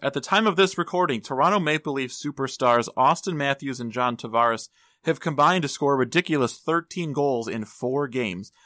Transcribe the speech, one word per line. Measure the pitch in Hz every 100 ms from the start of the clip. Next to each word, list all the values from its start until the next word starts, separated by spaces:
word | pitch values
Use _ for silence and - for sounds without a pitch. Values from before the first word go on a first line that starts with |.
at | 143
the | 143
time | - 196 220
of | 180
this | 185 -
recording, | 170 180 175 117
Toronto | - 131 165 202
Maple | 156 151 156
Leaf | 135 127
superstars | - 147 139 131 - 127 120 113 -
Austin | 131 170 - 156
Matthews | 139 139 139 127
and | 120
John | 117 123 117
Tavares | 117 113 117 113 - _ _ _
have | - 151
combined | 170 139 147 185
to | 143
score | - 143
a | 135
ridiculous | 123 170 175 151 120 -
thirteen | - 165 170 180 165
goals | 143 143 123 113
in | 110
four | 107 - 123 135 143
games. | 123 113 90 104 _